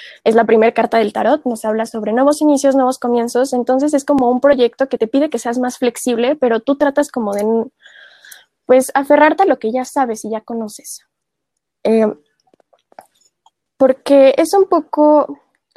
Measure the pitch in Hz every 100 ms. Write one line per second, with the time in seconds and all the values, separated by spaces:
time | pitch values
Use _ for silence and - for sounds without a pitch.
0 | - - - 226 226 220 226 226 226 226
1 | 208 220 214 311 247 226 220 220 226 226
2 | 214 233 277 294 302 277 277 269 254 254
3 | 247 240 233 240 269 247 240 262 294 302
4 | - 277 240 247 285 277 233 - 269 240
5 | 220 277 302 240 240 240 247 - 240 233
6 | 247 233 247 302 247 226 277 277 285 285
7 | 294 254 208 202 214 226 - _ _ -
8 | - _ - - _ _ - 254 262 277
9 | 277 294 302 311 381 269 220 254 254 285
10 | 233 220 214 220 - 226 214 - - -
11 | _ _ _ _ _ _ _ _ 208 226
12 | 214 - _ _ _ _ _ _ _ -
13 | _ _ _ _ _ _ _ - 262 262
14 | - 285 269 - 320 392 381 339 311 302
15 | 302 302 - 277 _ _ _